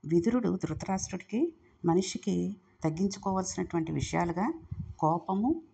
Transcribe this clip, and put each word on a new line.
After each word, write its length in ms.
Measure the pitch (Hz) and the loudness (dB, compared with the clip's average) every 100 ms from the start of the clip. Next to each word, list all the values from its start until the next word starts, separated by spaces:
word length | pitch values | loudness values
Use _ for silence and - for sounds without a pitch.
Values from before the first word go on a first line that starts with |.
| 147 | 4
విదురుడు 540 | 170 175 240 214 185 | 4 4 2 2 -2
ధృతరాష్ట్రుడికి 880 | 160 156 165 190 - 185 - 214 339 - - _ 175 | -2 -6 -2 -4 -4 -10 -6 -2 -2 -4 -20 _ 2
మనిషికి 680 | 170 190 - - 180 180 202 _ _ | 2 2 -2 -2 0 -2 -6 _ _
తగ్గించుకోవాల్సినటువంటి 1080 | 160 156 196 196 202 190 185 - 175 170 160 | -2 0 -2 0 -2 0 -2 -4 -2 -2 0
విషయాలుగా 640 | 151 - 165 175 165 220 330 - - - - | -2 0 0 0 0 -2 -2 -8 -10 -10 0
కోపము 640 | 156 170 - 190 233 330 - | 2 2 0 0 2 0 -4